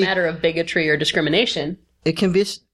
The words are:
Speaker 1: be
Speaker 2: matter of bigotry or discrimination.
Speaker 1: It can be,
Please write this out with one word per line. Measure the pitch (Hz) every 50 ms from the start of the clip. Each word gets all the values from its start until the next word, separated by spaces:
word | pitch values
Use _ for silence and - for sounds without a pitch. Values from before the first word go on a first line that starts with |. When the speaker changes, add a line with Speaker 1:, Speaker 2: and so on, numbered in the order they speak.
Speaker 1:
be | 190
Speaker 2:
matter | 185 190 185 175
of | 160 160 170
bigotry | 165 165 160 165 165 - - 175 160 156
or | 151
discrimination. | 147 151 - - 170 156 147 160 202 247 226 - 170 143 151 185 - _ _ _ _ -
Speaker 1:
It | 160 160
can | - 202 185
be, | 175 196 202 - - - _ _